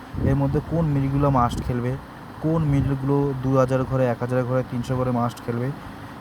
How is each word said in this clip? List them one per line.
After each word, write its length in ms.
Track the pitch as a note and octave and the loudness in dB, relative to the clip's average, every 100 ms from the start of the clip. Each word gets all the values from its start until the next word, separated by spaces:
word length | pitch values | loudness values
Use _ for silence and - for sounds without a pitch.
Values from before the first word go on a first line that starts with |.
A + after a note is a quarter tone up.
| - - B2+ | -10 -2 2
এর 80 | C#3 | 2
মধ্যে 240 | C#3 D3 - | 2 0 0
কোন 140 | D#3+ | 0
মিডলগুলো 460 | D#3+ C#3 C3+ C#3 C#3+ | 2 2 0 2 2
মাস্ট 340 | C3+ A#2+ - | 4 2 0
খেলবে, 320 | - B2 B2 C3+ - - - - | -2 -2 -2 -4 -8 -16 -16 -6
কোন 200 | D#3 E3 | -2 0
মিডলগুলো 720 | D3+ C#3 C3+ C3+ C3+ C#3+ C#3+ C3+ | 2 2 2 0 2 2 2 0
দু 160 | C3 C3+ | 2 4
হাজার 260 | B2+ C3 | 4 4
ঘরে, 220 | B2 C3 B2+ | 0 2 2
এক 100 | A2+ | 0
হাজার 240 | A#2+ B2+ | 0 0
ঘরে, 200 | B2 B2+ B2 | 0 0 -2
তিনশো 260 | B2 A#2+ B2+ | -4 -2 0
ঘরে 140 | B2+ | 0
মাস্ট 360 | A#2+ A#2+ - - | 0 0 -4 -6
খেলবে, 240 | A#2 B2+ D3+ - - - - | -4 -4 -6 -12 -14 -14 -14